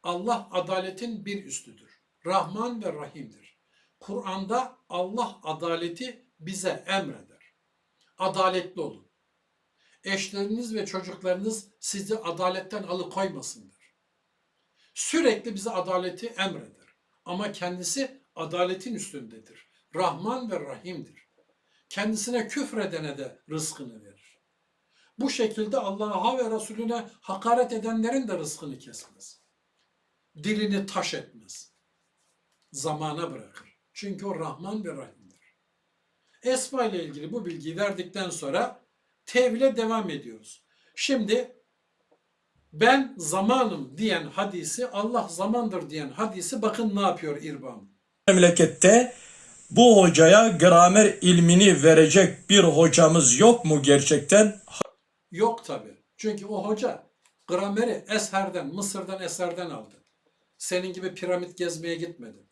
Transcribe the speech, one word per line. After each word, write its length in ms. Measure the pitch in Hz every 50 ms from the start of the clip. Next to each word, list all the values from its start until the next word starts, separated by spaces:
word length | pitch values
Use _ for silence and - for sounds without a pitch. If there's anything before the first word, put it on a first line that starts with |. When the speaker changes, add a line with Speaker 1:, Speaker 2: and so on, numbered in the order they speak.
| _
Speaker 1:
Allah 460 | 175 175 180 196 233 233 208 - - -
adaletin 720 | 185 175 180 190 185 180 190 185 - 240 233 226 208 -
bir 200 | 202 202 202 196
üstüdür. 580 | - - - - 117 107 _ _ _ _ _ _ _ _ _ _
Rahman 580 | 165 185 190 165 156 190 208 226 247 240 226 202
ve 80 | 175 156
Rahim'dir. 680 | 147 147 139 - 156 - - - _ _ _ _ _ _ _ _ _ _ _ _ _
Kur'an'da 760 | - - 208 247 196 190 185 196 196 185 220 247 254 - - _ _ _
Allah 520 | 175 180 180 185 208 240 240 214 - _ _
adaleti 840 | 156 156 147 165 170 165 165 170 170 170 - 254 254 240 _ _ _ _ _
bize 440 | 160 170 190 - 185 180 - - -
emreder. 680 | - 196 196 180 139 - - - _ _ _ _ _ _ _ _ _ _ _ _ _ _ _ _ _ _ _
Adaletli 600 | 185 185 - 190 185 185 180 185 175 - - 180
olun. 300 | 156 - - - _ _ _ _ _ _ _ _ _ _ _ _ _ _ _ _ _ _ _ _ _
Eşleriniz 720 | 190 196 196 196 - 202 196 202 208 220 233 247 226 220
ve 120 | 214 196
çocuklarınız 840 | 196 190 185 180 180 - - 185 185 180 185 202 220 220 - - _ _ _
sizi 380 | - - - 202 196 202 220 214
adaletten 640 | - 170 165 160 185 185 185 185 185 - 214 208 190
alıkoymasınlar. 1120 | - 180 185 175 - - 185 196 190 160 135 117 - - 120 101 98 _ _ _ _ _ _ _ _ _ _ _ _ _ _ _ _ _ _ _ _ _ _ _ _ _
Sürekli 600 | - - - - 330 339 254 214 202 - 240 208
bize 160 | 196 185 226
adaleti 560 | 196 185 180 185 185 180 180 180 175 - 226
emreder. 640 | 233 - - 190 190 160 - - - _ _ _ _ _ _ _ _ _ _ _
Ama 280 | 170 180 190 208 208 208
kendisi 680 | - 180 180 180 180 180 - - 269 269 262 - - _ _ _
adaletin 600 | - 160 156 165 175 180 180 185 190 - 247 233
üstündedir. 760 | 170 - - - 139 120 110 113 113 110 _ - - _ _ _ _ _ _ _
Rahman 560 | 160 185 170 156 160 185 214 254 262 247 214
ve 100 | 190 160
Rahim'dir. 680 | - - - - - 175 185 151 - - _ _ _ _ _ _ _ _ _ _ _ _ _ _ _ _
Kendisine 600 | - 196 208 220 220 214 - 240 247 240 220 226
küfredene 680 | - 294 262 - - 220 196 - 170 160 151 147 139 135
de 200 | 135 123 - _ _ _
rızkını 540 | 151 160 - - - - 139 120 113 107 101
verir. 340 | 101 95 _ _ _ _ _ _ _ _ _ _ _ _ _ _ _ _ _ _ _ _ -
Bu 120 | 254 269
şekilde 480 | - - 226 214 214 220 214 214 233 262
Allah'a 600 | 214 196 196 202 214 208 208 226 226 233 254 262
ve 180 | 247 220 220
Resulüne 520 | 214 208 - 220 214 233 226 233 233 220 - _ _
hakaret 520 | _ - - 196 - 226 240 247 247 240 240
edenlerin 560 | 220 202 220 226 220 220 233 262 269 254 214
de 100 | 185 175
rızkını 400 | 156 139 - - 160 147 131 127
kesmez. 600 | - 127 110 - - _ _ _ - - - _ _ _ _ _ _ _ _ _ _ _ _ _ _ _ _ _ _ _ _ 156 151
Dilini 440 | 202 214 202 214 202 196 196 190
taş 280 | - - 190 165 - -
etmez. 580 | - - - _ 113 - _ - - - _ _ _ _ _ _ _ _ _ _ _ _ _ _ _ _ _ _ _ _ _ _
Zamana 600 | 139 135 160 151 151 156 151 147 156 170 165 139
bırakır. 460 | 131 107 - _ - - _ _ _ _ _ _
Çünkü 340 | - 208 202 190 - 196
o 120 | 202 180 160
Rahman 460 | 160 151 135 139 170 190 220 220 196
ve 120 | 170 151
Rahim'dir. 600 | 135 123 - _ _ 98 92 _ _ _ _ _ _ _ _ _ _ _ _ _ _ _ _ _ _ _ _ _ _ _
Esma 420 | 247 254 254 - - 269 262 240
ile 200 | 220 196 175 165
ilgili 280 | 151 135 147 151 160 220
bu 140 | 240 196
bilgiyi 300 | 175 165 143 143 160 160
verdikten 540 | 175 202 202 196 185 180 180 - 196 190 180
sonra 540 | 165 - - 139 139 180 233 - - _ _ _ _ _ _ _ _ _ _
tevhile 500 | - - 247 254 247 220 226 269 269 214
devam 340 | 226 220 220 226 226 208 175
ediyoruz. 540 | 151 135 - 117 110 107 _ - - _ _ _ _ _ _ _ _
Şimdi 640 | - - - 277 262 208 185 220 247 254 - - _ _ _ _ _ _ _ _ _ _ _ _ _ _ _ _ _ _ _ _ _ _ _ -
ben 420 | 151 214 233 269 277 269 - -
zamanım 840 | - 165 - 165 190 196 214 254 269 247 214 175 151 135 131 131 156
diyen 260 | 220 214 180 165 156
hadisi, 640 | 139 - 185 202 202 196 175 - 156 - - 247 -
Allah 400 | - 196 214 226 240 214 190 -
zamandır 600 | 165 170 190 208 226 240 233 214 185 175 151 143
diyen 180 | 147 160 147 135
hadisi 540 | 135 - 220 214 190 185 170 - 269 226 208
bakın 340 | 214 214 - 233 220 196
ne 40 | 202
yapıyor 420 | 202 190 - - - 156 143 - -
İrbam. 460 | 160 147 127 127 127 120 107 98 _ _ _ _ _ _ _ _ -
Speaker 2:
Memlekette 840 | 190 185 175 175 175 - 175 160 - - - 185 214 240 254 247 - - - - - - - - - - - _
bu 320 | - - 240 247 226 202 185
hocaya 460 | 175 147 147 160 160 185 214 226 226
gramer 720 | 185 156 156 180 170 170 175 180 185 208 214 202 - -
ilmini 600 | - 180 180 170 170 170 175 180 202 202 175 143 139
verecek 680 | 160 160 160 160 147 - 196 185 175 - - - -
bir 140 | 196 202 185
hocamız 760 | 165 147 147 165 165 - 170 165 156 165 170 135 127 120 127
yok 260 | - 233 240 233 -
mu 180 | 160 151 147 135
gerçekten? 800 | 139 143 143 139 - 156 139 139 - 190 202 214 208 202 - _ - - - - - _ _ _ _ _ _ _ _
Speaker 1:
Yok 340 | - 165 214 233 233 226 -
tabii. 320 | - 143 113 107 107 101 _ _ _ _
Çünkü 300 | _ - 214 202 196 190
o 220 | 202 214 190 175 208
hoca 420 | 214 208 269 - - - _ _ _ _ _ _ _ _ _
grameri 580 | - 175 180 196 202 202 214 233 240 190 - - -
Esher'den, 580 | 214 208 208 - 196 196 196 185 175 175 139
Mısır'dan, 560 | 139 160 196 202 - - 196 180 175 190 190 185
Esher'den 480 | 165 - - 180 175 170 175 180 165
aldı. 240 | 139 113 107 - _ _ _ _ _ _ _ _ _ _ _ _ _ _
Senin 340 | - - 180 180 180 190 180
gibi 220 | 185 185 185 180
piramit 440 | - 185 180 180 175 175 175 - -
gezmeye 360 | 175 170 151 156 160 170 165
gitmedi. 520 | 160 170 165 170 _ 120 110 110 - _ _